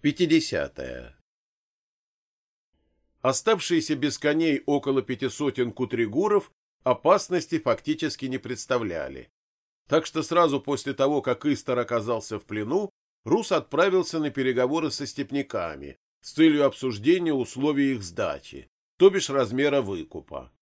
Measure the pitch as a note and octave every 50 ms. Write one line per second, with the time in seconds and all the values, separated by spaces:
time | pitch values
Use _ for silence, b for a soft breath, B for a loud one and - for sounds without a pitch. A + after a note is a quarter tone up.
0 | - D3 C#3+ - F3+ D#3 D#3+ D#3+ D#3 - A2+ E2 C#2+ C#2 _ - C2 B1+ B1 B1
1 | B1 B1 - _ _ _ _ _ _ _ _ _ _ _ _ _ _ _ _ _
2 | _ _ _ _ _ _ _ _ _ _ _ _ _ _ _ _ _ _ _ _
3 | _ _ _ _ - C3+ C3 - - A3 A3+ F3+ - - F3 D#3+ D#3 - D3+ C3+
4 | C3+ D3 C#3 - - D3 D3+ D#3+ E3 D#3+ C#3+ C#3 - - D3 C#3+ - C#3 C3+ C3+
5 | - - C3 A#2 C3+ B2+ - - D3+ C#3 - - B2 A#2+ - - C3 A2+ - A2+
6 | A#2 G#2 G#2 D3 F#3+ G#3 G#3 G3 - - _ _ _ _ _ _ _ B2+ B2 -
7 | - D#3 F#3+ G3+ - - F3+ E3+ - - E3 D#3 D#3+ C3+ A2+ - _ D3 D3+ D3+
8 | D#3+ D3 - - C3 C3 B2+ C3 - A#2+ B2 - - - C3 B2 A2+ G2 E2+ D#2+
9 | C#2 C2 C2+ B1+ - _ _ _ _ _ _ _ _ _ _ _ _ _ C#3 D#3+
10 | D#3+ - - D#3+ D#3 - E3+ E3+ E3+ D#3 C#3 C#3 - - C#3+ C3 - C#3+ C#3 -
11 | C3+ C#3 D3+ C#3+ B2 C3 B2 A#2+ - D3+ C#3 - - - B2+ B2 A#2+ - A#2+ A#2
12 | G#2 A2+ A#2 A2+ - - A2 G2+ - _ G#2 G#2+ G#2 A2 D3 G3 G#3 F#3+ _ _
13 | _ _ _ _ _ A2 D3+ A3+ A3 - F#3+ D#3 - _ - D3 F3+ G3 F#3 F#3
14 | E3+ - - E3 D3+ D3 - C3+ C3 C3 B2 B2 B2+ B2+ D3 E3 D#3+ C#3+ - -
15 | D3 - - D3 C3+ - C3+ C#3+ C#3 _ - G#2 F2 E2 D2+ C2+ C#2+ C#2 C2 _
16 | _ _ _ _ _ - - D3+ D#3+ D#3+ D3+ D3 C#3+ C3+ - - C3 C3 A2+ G2+
17 | G#2 D3 F3 F#3 F3 E3 D3 C3 A#2+ - - B2+ C#3 D3+ D3 C#3 C#3 C#3 C3 A2+
18 | F#2+ F2 F2 G#2 G#2 E2+ C#2+ C#2 - - - C2+ C2+ _ _ _ _ _ _ _
19 | F3 G3 F#3 G3 - - C3+ C#3 B2+ G2+ A#2 C3 C#3 D3 C#3 C#3 A#2+ G2 G2 E2+
20 | D#2 - - E2 - _ D2 C2+ B1+ B1 _ _